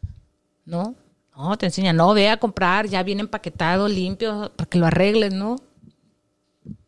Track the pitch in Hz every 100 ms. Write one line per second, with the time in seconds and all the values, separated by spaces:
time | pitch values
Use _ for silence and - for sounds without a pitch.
0 | - - _ _ _ _ - 170 208 254
1 | _ _ _ - 151 208 190 180 190 165
2 | 175 214 202 226 233 - 180 190 214 190
3 | 185 202 220 214 - - 160 185 208 190
4 | 180 190 226 208 208 - - 180 165 160
5 | 196 214 208 190 208 254 - _ - _
6 | _ _ _ _ _ _ - -